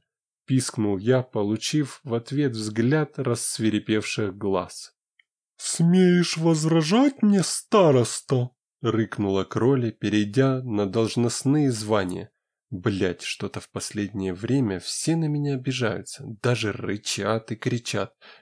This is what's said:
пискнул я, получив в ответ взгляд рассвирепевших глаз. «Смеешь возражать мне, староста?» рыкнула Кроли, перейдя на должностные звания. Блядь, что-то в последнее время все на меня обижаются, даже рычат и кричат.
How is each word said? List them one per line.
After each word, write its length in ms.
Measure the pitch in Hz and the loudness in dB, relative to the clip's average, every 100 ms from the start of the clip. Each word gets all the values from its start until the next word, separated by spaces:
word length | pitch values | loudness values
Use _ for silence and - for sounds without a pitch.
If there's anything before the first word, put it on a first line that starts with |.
| _ _ _ _ - | _ _ _ _ 0
пискнул 520 | 131 - - 104 98 | 0 0 -2 -2 0
я, 240 | 107 131 | 2 0
получив 760 | 123 110 101 110 - 151 135 - | 0 -2 -2 -2 -2 -2 -4 -8
в 100 | - | -6
ответ 380 | 117 - 135 143 | -6 -4 -2 -2
взгляд 680 | 113 107 110 120 156 147 - | -2 -4 0 2 2 0 -4
рассвирепевших 1200 | 120 117 - - 110 104 104 107 104 - 104 98 | -4 -2 -4 -2 0 0 0 -2 -2 -4 -4 -4
глаз. 600 | 104 92 87 - - _ _ _ _ _ _ - | -2 -2 -4 -10 -20 _ _ _ _ _ _ -12
«Смеешь 800 | - - 165 185 180 175 165 160 | -6 0 4 6 6 6 2 0
возражать 840 | 165 160 156 165 156 220 285 - | 2 2 2 2 4 4 4 4
мне, 200 | 208 202 | 4 4
староста?» 1080 | 160 - - 214 170 131 113 - - 131 123 _ _ _ | 2 -4 2 6 8 6 4 -2 -2 -2 -2 _ _ _
рыкнула 640 | 120 110 107 - 101 98 | -2 0 0 -2 0 0
Кроли, 460 | 92 - 117 135 117 | -2 0 2 2 0
перейдя 720 | - 104 107 104 120 135 131 | -4 0 2 2 2 2 0
на 220 | 127 104 101 | -2 -2 0
должностные 840 | 113 110 - 120 - 131 151 139 | 0 0 0 -2 0 0 2 2
звания. 580 | 110 104 107 90 90 - _ _ _ _ | 0 0 0 0 -6 -10 _ _ _ _
Блядь, 540 | 95 107 98 95 87 | -6 -2 0 -2 -2
что-то 360 | - - 104 - | -8 -8 -8 -10
в 100 | - | -12
последнее 640 | - - 104 101 101 95 | -10 -8 -6 -6 -4 -6
время 460 | 90 113 135 113 92 | -4 -2 0 0 -2
все 360 | - - - 165 | -6 -6 -2 0
на 100 | 156 | 0
меня 300 | 147 143 135 | -2 -2 -4
обижаются, 680 | 131 127 113 92 92 - 139 110 | -4 -2 -2 -4 -8 -14 -14 -4
даже 280 | 120 117 107 | -2 0 -2
рычат 800 | 95 - 104 - - 101 113 - | -4 -6 -6 -6 -4 -2 -2 -4
и 40 | 117 | -8
кричат. 580 | 123 120 - 104 98 _ - - | -4 -4 -4 -6 -6 _ -20 -20